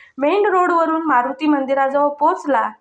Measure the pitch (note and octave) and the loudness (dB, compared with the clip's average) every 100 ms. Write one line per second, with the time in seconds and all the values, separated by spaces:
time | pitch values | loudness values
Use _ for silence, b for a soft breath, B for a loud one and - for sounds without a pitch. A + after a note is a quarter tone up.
0 | B - D4 G4+ G#4 F#4 F4+ E4+ D#4+ E4 | B -4 0 2 2 2 2 2 0 -2
1 | D#4+ B3 C4 C4+ D4+ C#4+ C4 C4+ C4+ C#4+ | 0 0 0 -2 0 0 0 0 0 0
2 | C#4+ C#4+ D#4 F#4 D4 A#3 G#3+ - | 0 0 -2 0 -2 -2 -2 -8